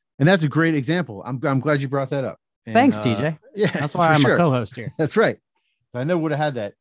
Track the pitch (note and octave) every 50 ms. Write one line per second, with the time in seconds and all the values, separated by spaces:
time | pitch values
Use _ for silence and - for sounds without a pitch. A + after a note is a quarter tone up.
0 | _ _ _ - C#3 F3 G3 F3 D#3+ C#3 - D#3 E3 E3 D#3+ C#3+ A#2+ D3+ E3 F3+
1 | D#3+ - G#2 G2 D#2 A2+ C#3 C#3+ - D3 C3+ C3 A#2+ D#3 D3 C#3 C#3 B2+ C#3+ C#3
2 | C3+ - D3 C#3 B2+ G#2 - - _ _ _ _ _ A#2 D#3 A3+ C4+ C4+ G#3 G#3+
3 | G#3+ B2 A2 G2+ C#3 D#3+ D#3 - _ - - G3+ G#3 D#3+ - D#3 C#3+ D3 - F3
4 | E3+ D#3+ D#3 D3 C#3 G#3+ D3+ E3 F3 D3+ C3 B2 A2 - - B2+ A2 - - -
5 | D#3+ - - G#3+ A3 C#3+ G#2 - _ _ _ _ _ _ _ _ _ _ - A#2+
6 | C3 D#3+ F#3 E3 D#3 D#3 C#3+ C#3+ D3+ D3+ C3 A#2 G#2 G#2 - _